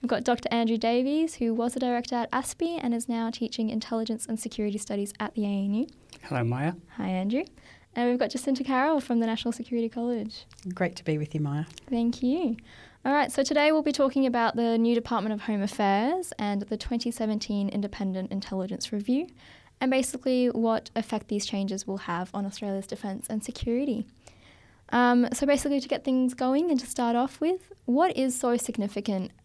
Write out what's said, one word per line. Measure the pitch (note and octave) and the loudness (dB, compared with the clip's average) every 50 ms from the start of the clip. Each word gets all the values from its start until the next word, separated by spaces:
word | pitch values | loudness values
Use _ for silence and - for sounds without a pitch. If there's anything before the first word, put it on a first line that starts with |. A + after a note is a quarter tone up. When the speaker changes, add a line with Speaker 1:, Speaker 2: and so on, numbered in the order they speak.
Speaker 1:
We've | - A#3+ | -2 0
got | A#3 - | 0 0
Doctor | B3 - A#3+ A#3+ - - | 2 0 0 0 0 0
Andrew | A#3 A#3 A#3 A3+ A#3 A3 | 2 2 2 2 2 2
Davies, | A#3 A#3 A#3 B3 B3+ C4+ D4 D#4 D#4+ D#4+ - | 2 2 2 2 2 2 2 2 0 0 0
who | - A#3+ A#3 | -2 0 0
was | A3+ A3+ A#3 A#3+ A#3+ | 0 0 0 0 0
a | C4 | 0
director | B3+ B3 A#3+ A#3+ A#3+ - B3+ | 0 0 0 0 -2 -2 -2
at | A#3+ A#3 - | -2 -2 -2
aspie | - C4+ C4 - - - E4+ E4 E4+ E4 | -2 -2 -2 -4 -4 -2 -2 -2 -2 -2
and | - A#3+ A#3 | -2 -2 -2
is | A#3 A#3 - | -2 -2 -2
now | A#3 A3+ A3+ A3+ | -2 -2 -2 -4
teaching | A#3 - A#3 A3 - - A3+ G#3+ | -2 -4 -4 -4 -2 -2 -2 -2
intelligence | - A3 - - A#3 A3+ A3+ A3 A3+ A3 - | -2 -4 -4 -2 -2 -2 -2 -2 -4 -6 -4
and | - A3+ A3 | -6 -6 -6
security | - A3 - - G#3 G#3 G3+ G#3+ | -6 -6 -4 -4 -2 -2 -2 -4
studies | - - G#3+ G3+ G3+ G3+ - - | -4 -4 -4 -4 -4 -4 -6 -6
at | A3 G#3 - | -8 -6 -2
the | A3+ G#3 | -2 0
A | G3+ | 0
N | G3+ G3 G3 G3+ G3+ | 0 0 0 0 0
U. | A3 C4+ - - - - - - - | 0 0 -2 -6 -14 -20 -20 -20 -20
Speaker 2:
Hello, | - - - C3 A#2 | -8 -4 -2 0 0
Maya. | A#2 A#2+ B2+ C#3+ E3 F3 E3+ - - - - | 0 0 0 0 -2 -2 -4 -10 -12 -8 -6
Speaker 1:
Hi, | G#3 F#3+ | -2 -2
Andrew. | F#3 F#3 F#3+ G3+ A3+ C#4 F#4 - - - - - - - - _ - | 0 0 0 0 0 -2 -2 -4 -10 -18 -20 -20 -20 -20 -20 _ -4
And | A#3 A#3+ A#3+ | 0 0 2
we've | B3 B3 | 2 2
got | - - | 0 -2
Jacinta | - B3 - C#4 C4+ B3+ | -2 -4 -2 -2 -2 0
Carroll | C4 B3 C4 B3+ C4+ D4+ D#4+ C#4+ | 0 0 2 2 4 4 2 2
from | C4 - B3 A#3 | 2 0 0 2
the | A3+ | 2
National | A3+ A3 A3 - A#3+ | 2 0 -2 -2 -4
Security | A#3 - A#3+ - B3 A#3 A#3 A3+ | -4 -4 -6 -4 -2 -2 -2 -2
College. | - A#3 A#3 A#3+ B3 A3+ G#3 A3 A3 - - - - - - F#3 | -2 -4 -2 -2 -2 -2 -4 -6 -10 -12 -16 -20 -20 -12 -10 -10
Speaker 3:
Great | F3+ - F#3 F3 F3 | -2 0 -2 -2 -2
to | - - | -4 -2
be | - D#3 D3+ | -2 0 0
with | D3+ D3+ - | -2 -2 -2
you, | D#3 | -2
Maya. | D3+ C#3+ C#3+ D3 D#3+ - - - - - | 0 0 0 -2 -4 -6 -10 -16 -8 -4
Speaker 1:
Thank | B3+ A#3 A#3 A#3 A#3+ - | -2 0 2 0 0 0
you. | - B3 C4+ F4 F4+ B3 A3+ - - - - - - - - _ | 0 0 2 2 0 0 -2 -4 -8 -16 -20 -20 -20 -20 -20 _
All | - C4 C#4 | -2 2 2
right, | D4 C#4+ - | 2 2 2
so | - - | 0 0
today | C#4 - D#4 D4 D4 D4+ | 0 2 4 4 6 6
we'll | D#4 D#4 | 4 4
be | D4 D4 | 2 2
talking | C4+ - C#4 C4+ C4 C#4 C4+ | 2 4 2 2 4 2 2
about | C4 A#3 A#3+ A#3 A3+ - | 2 2 2 2 2 2
the | A#3 A#3 A#3 A3+ | 2 2 2 4
new | A3+ A3+ A#3 A#3+ | 4 4 4 4
Department | A#3 A3+ - A#3+ A3 G#3 A3 | 2 0 0 -2 -2 0 -2
of | G#3+ G#3 | -4 -4
Home | - - G#3+ G3+ | -2 -2 -2 0
Affairs | G3 G#3 - - G#3 G3 G3 G3+ A3 C4 E4+ F#4 F4 - - - | 0 -2 0 2 2 4 4 4 2 2 0 0 -2 -4 -6 -4
and | G#3+ G#3 G3+ G3+ | -2 -2 0 -2
the | G3+ - A3+ | -2 -4 -6
twenty | G#3+ - - A#3+ A#3 - A#3+ | -6 -4 -4 -4 -2 -2 -2
seventeen | A#3 - A3+ A3 G#3+ G#3+ - - G#3 G3+ G3 G3 | -2 -2 0 0 0 -2 -2 -2 -2 0 0 0
Independent | - G#3 G3+ G3+ - - G3+ F#3+ F#3 F#3+ F#3 - | 0 -2 -4 -4 -4 -4 -4 -2 -2 -2 -4 -4
Intelligence | G3 G3 G3 - G3 F#3+ F#3 F#3+ G3 - - - | -4 -6 -4 -4 -4 -4 -4 -4 -6 -8 -6 -4
Review, | - G#3 G3+ - B3 C#4 E4+ - - - - - - - - - _ _ | -4 -2 0 2 2 0 0 -4 -10 -18 -20 -20 -20 -20 -20 -20 _ _
and | B3+ C4 | 0 2
basically | C4 C4 C4 C4 - B3+ - C4 B3+ B3+ B3 B3 | 2 2 2 0 -4 -4 0 0 2 4 4 2
what | - - A3+ A#3 A3 A3 - - - | 2 2 2 2 2 0 -2 -4 -4
effect | A#3 A3 - - G#3+ - - | -4 -2 -2 -4 -4 -2 -2
these | G#3+ G#3 G#3 | -2 -2 -2
changes | - - G3 G3 F#3+ F#3 F#3+ - | -2 -2 -2 -2 -2 -2 -4 -4
will | - F#3+ | -6 -6
have | G3 - - - F3 F#3 - - | -6 -4 -4 -4 -4 -4 -4 -4
on | G#3 G3+ | -4 -4
Australia's | G3 G3+ - A3 G3+ G3 G3 G3 | -4 -4 -6 -4 -4 -4 -4 -4
defence | - - - - G3+ F#3+ G#3+ - - | -6 -8 -6 -6 -6 -6 -6 -6 -4
and | A3 G#3+ | -4 -4
security. | - - A#3 - - A#3+ A#3 B3 C#4+ C#4+ A3 A3 G#3+ - - - _ - - - - - - - - - - _ - - | -4 -6 -6 -4 -2 0 0 0 0 0 -2 -2 -4 -8 -12 -20 _ -20 -20 -20 -20 -20 -20 -20 -20 -20 -20 _ -6 0
Um, | - A#3+ B3 A#3+ B3 B3 A#3+ A#3 | 4 4 6 6 6 6 4 4
so | A#3 - C#4+ | 2 0 2
basically, | C#4 C#4+ C#4 - C#4+ C#4+ C#4 | 4 4 4 2 2 0 0
to | B3+ - | 0 -2
get | C#4+ - - | -4 -2 0
things | C4+ C4 B3+ B3+ B3+ B3 | 0 2 4 2 2 2
going | - C4 B3+ C4 C#4+ E4+ F4+ | 0 0 2 4 4 4 4
and | D4+ B3+ | 2 2
to | B3 | 0
start | - - - A#3+ A#3 A#3 | -2 -2 -2 0 2 2
off | A#3+ B3+ C4+ - - | 2 2 0 0 0
with, | D4+ E4 F#4 F#4 - - - - _ | 0 0 0 0 -4 -12 -20 -8 _
what | - A#3+ C#4 E4+ F#4 - - | 0 4 4 4 4 4 2
is | C4 C4 B3 - | 0 0 0 0
so | - B3 A#3+ A#3+ | 0 2 2 2
significant | - - A3 - G3+ G#3 - G3+ G3+ - G3+ F#3+ F#3 - - - | 0 -2 -2 -2 -4 -2 -4 -4 -2 0 -2 -2 -2 -6 -10 -16